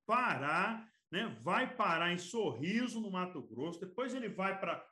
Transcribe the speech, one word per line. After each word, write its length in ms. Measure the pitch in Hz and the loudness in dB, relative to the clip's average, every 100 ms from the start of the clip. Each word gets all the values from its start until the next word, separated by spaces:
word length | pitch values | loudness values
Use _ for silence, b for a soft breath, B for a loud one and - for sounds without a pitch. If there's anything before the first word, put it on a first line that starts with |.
| - | 0
Pará, 760 | 240 240 135 143 165 208 226 B B - | 2 4 2 2 2 2 -2 B B -4
né, 260 | 175 220 110 | -2 -2 -4
vai 320 | 123 214 254 240 | 0 2 2 2
parar 360 | 196 165 175 | 2 4 2
em 60 | 175 | 0
Sorriso, 840 | - 233 175 117 160 226 247 220 | -2 0 0 0 0 2 0 -2
no 100 | 208 | -2
Mato 300 | 185 180 156 | -2 -2 -4
Grosso, 400 | 120 113 160 170 | -8 -6 -4 -4
depois 340 | 185 - 262 262 | -8 -4 -2 -2
ele 140 | 214 | -4
vai 300 | 180 190 190 | 0 0 0
pra, 240 | 185 151 - | -2 -4 -6